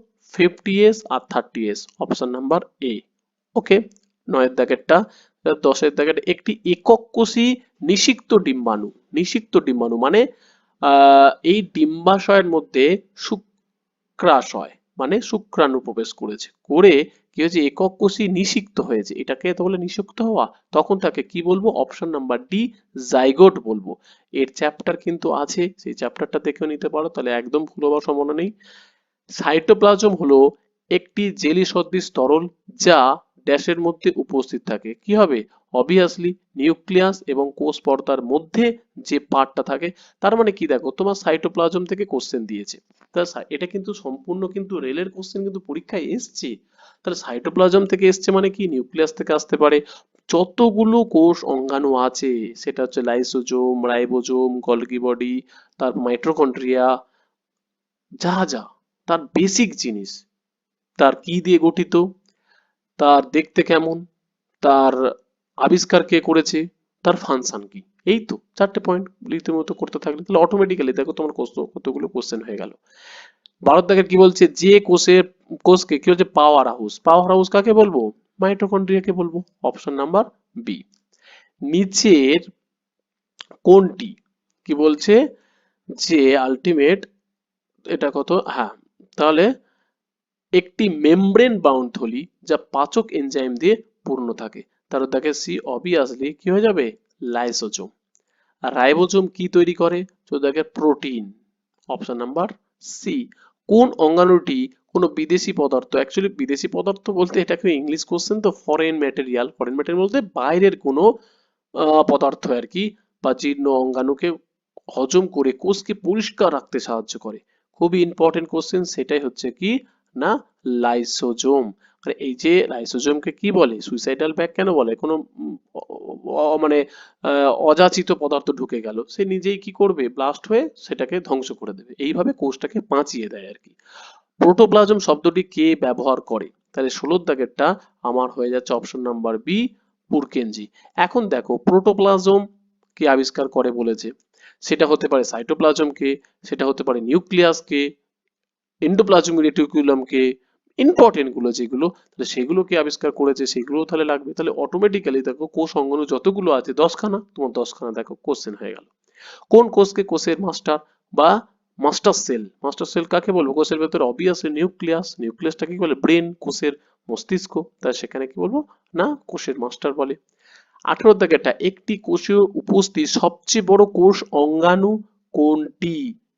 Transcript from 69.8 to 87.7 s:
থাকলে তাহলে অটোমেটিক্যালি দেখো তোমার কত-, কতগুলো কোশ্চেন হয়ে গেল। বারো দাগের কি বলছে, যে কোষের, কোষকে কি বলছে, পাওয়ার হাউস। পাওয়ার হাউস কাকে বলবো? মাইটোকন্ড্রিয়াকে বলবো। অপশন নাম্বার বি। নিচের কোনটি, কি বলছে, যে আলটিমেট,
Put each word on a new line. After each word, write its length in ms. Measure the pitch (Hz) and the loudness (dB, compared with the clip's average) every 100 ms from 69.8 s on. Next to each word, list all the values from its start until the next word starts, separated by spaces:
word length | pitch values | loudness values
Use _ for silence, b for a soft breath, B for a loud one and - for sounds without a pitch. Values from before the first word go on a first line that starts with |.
| 190 147 | -8 -8
থাকলে 200 | 156 151 | -8 -10
তাহলে 200 | 180 185 | -2 2
অটোমেটিক্যালি 540 | 165 202 196 180 131 | 2 2 0 0 -2
দেখো 200 | 135 139 | -2 -4
তোমার 200 | 160 156 | -4 -6
কত-, 340 | - 123 - 147 | -6 -8 -8 -10
কতগুলো 340 | - 135 135 160 | -10 -8 -8 -6
কোশ্চেন 340 | 127 - 113 | -8 -8 -10
হয়ে 140 | 113 101 | -10 -12
গেল। 160 | 95 - _ B B B B B B _ | -14 -18 _ B B B B B B _
বারো 200 | 135 160 | 4 4
দাগের 240 | 180 190 185 | 4 2 4
কি 80 | 185 | 6
বলছে, 300 | 185 185 170 | 6 8 2
যে 340 | - 180 202 | 4 6 6
কোষের, 440 | 202 175 - 185 185 _ - 156 | 6 2 6 4 4 _ -20 -2
কোষকে 340 | - 180 - 143 | 4 4 4 -2
কি 120 | - | 2
বলছে, 140 | 175 | 2
পাওয়ার 440 | 185 156 151 147 123 | 2 4 6 6 2
হাউস। 320 | 120 107 - | -2 -10 -2
পাওয়ার 300 | 165 175 185 | 4 4 6
হাউস 180 | 190 190 | 2 4
কাকে 240 | 202 214 | 2 4
বলবো? 400 | 214 208 151 110 - _ - | 4 4 2 -2 -8 _ -4
মাইটোকন্ড্রিয়াকে 720 | 190 196 196 196 185 190 190 | -2 -2 -2 -2 0 -2 -2
বলবো। 300 | 180 170 170 - _ | -4 -4 -6 -12 _
অপশন 320 | 127 - - | -8 -6 -8
নাম্বার 300 | 139 143 185 - _ _ - | -6 -2 0 -2 _ _ -14
বি। 180 | 117 85 - _ _ b b b b - | -10 -10 -12 _ _ b b b b -12
নিচের 800 | 143 170 196 196 220 156 135 165 - _ _ _ _ _ _ _ _ _ - - | -4 -2 0 2 6 6 6 2 -2 _ _ _ _ _ _ _ _ _ -20 -2
কোনটি, 500 | - 190 185 - 117 - _ _ _ _ | 6 6 6 -4 -12 -14 _ _ _ _
কি 100 | - | -8
বলছে, 540 | 147 156 151 - 220 302 b b b b b - | 0 2 2 4 4 4 b b b b b -18
যে 460 | - - 160 135 135 | -10 0 4 4 4
আলটিমেট, 680 | 131 131 180 160 143 196 - _ _ _ _ _ _ | 0 -2 0 2 2 2 -4 _ _ _ _ _ _